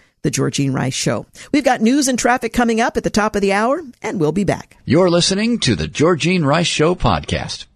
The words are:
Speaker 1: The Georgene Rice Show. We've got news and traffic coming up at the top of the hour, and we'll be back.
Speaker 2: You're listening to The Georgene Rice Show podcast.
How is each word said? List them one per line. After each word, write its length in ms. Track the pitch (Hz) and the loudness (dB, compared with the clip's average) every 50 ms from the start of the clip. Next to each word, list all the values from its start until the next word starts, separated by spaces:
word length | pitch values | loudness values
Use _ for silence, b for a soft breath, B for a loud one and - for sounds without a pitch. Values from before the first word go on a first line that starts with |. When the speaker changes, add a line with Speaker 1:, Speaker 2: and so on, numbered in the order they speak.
| b b b _ _ | b b b _ _
Speaker 1:
The 80 | - | -4
Georgene 420 | 123 - 139 135 - - 139 139 - | -2 0 -2 -2 -2 -2 -2 0 0
Rice 200 | - 107 127 - | -2 -2 -4 -4
Show. 320 | - - 151 120 104 - - B B B B - | -2 -2 -2 -2 -2 -6 -10 B B B B -2
We've 100 | 294 277 | 0 2
got 160 | 269 254 - | 2 2 2
news 300 | 220 220 262 294 277 262 | 2 2 2 2 2 0
and 100 | 254 226 | -2 0
traffic 320 | - 247 240 262 - 226 | 0 0 0 0 -2 -4
coming 300 | - - 247 233 233 220 | -2 0 0 2 2 0
up 160 | 233 294 - - | 0 0 -2 -2
at 80 | - | -4
the 40 | 175 | -2
top 260 | - 220 208 214 - | 0 0 0 0 0
of 60 | 202 | 0
the 120 | 196 196 190 | 0 0 0
hour, 280 | 202 220 247 277 349 330 247 - _ | 0 0 0 -2 -2 -4 -10 -16 _
and 180 | - 220 262 202 | -10 -8 -2 0
we'll 140 | 151 151 156 | 0 0 0
be 100 | 196 202 | 0 0
back. 320 | 151 123 92 - - - _ _ | 0 -2 -4 -6 -14 -20 _ _
Speaker 2:
You're 260 | - 123 165 190 180 | 0 2 4 4 4
listening 480 | 170 175 165 - 190 196 214 233 240 214 | 4 2 2 0 0 0 0 0 0 0
to 160 | - 135 107 | 0 0 0
The 120 | 78 78 76 | 0 -2 -6
Georgene 560 | - - 139 170 185 143 143 165 185 180 156 | -2 0 2 2 2 2 0 0 0 2 2
Rice 240 | 135 147 170 170 - | 2 2 2 0 0
Show 280 | - - 151 170 180 | 0 2 2 2 2
podcast. 680 | - - 127 90 76 76 - 87 76 - - - - - - _ | 2 0 0 0 0 -2 -4 -6 -6 -6 -8 -10 -14 -16 -20 _